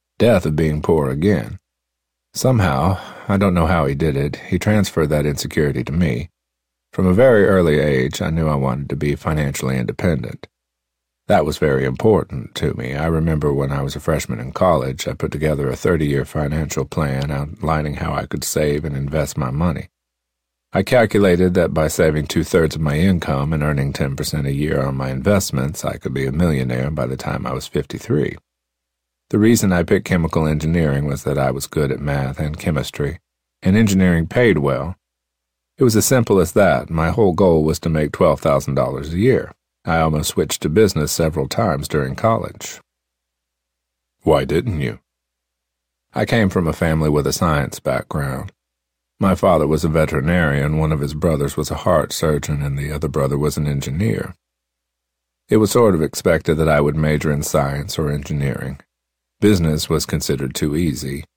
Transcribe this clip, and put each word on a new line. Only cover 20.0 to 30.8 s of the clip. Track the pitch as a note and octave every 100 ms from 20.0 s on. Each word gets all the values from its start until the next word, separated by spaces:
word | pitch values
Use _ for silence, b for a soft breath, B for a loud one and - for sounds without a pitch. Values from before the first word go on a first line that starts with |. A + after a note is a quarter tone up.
| _ _ _ _ _ _ _
I | F#2+
calculated | - B2+ A2 G#2 G2 F2 F#2
that | F#2 E2+
by | D#2+ D#2
saving | - D#2+ D2+ D2+
two-thirds | E2+ D2+ F2 D#2+
of | D#2
my | D2+ D2
income | F#2+ F2 - C#2 D2
and | D#2
earning | D2+ C#2+ C#2
ten | - C#2 C#2
percent | D2 D2+ C#2
a |
year | C#2 D2+ D2
on | C2+ C2+
my | C2+
investments, | C2 B1+ G2+ - C2+ C#2 -
I | - -
could | C2+
be | C2 C2+
a |
millionaire | D2 F2 C#2 B1+ B1 C#2
by | D2 B1+
the | C2
time | - C2+ B1
I |
was | C2 -
fifty-three. | D2 - - - D2+ - - _ _ _ _ _ _ _ _ -
The | G#2+
reason | A2 A#2 G2+
I | F2+
picked | E2 - -
chemical | F2+ D#2+ E2+ D#2
engineering | D#2 D#2 E2+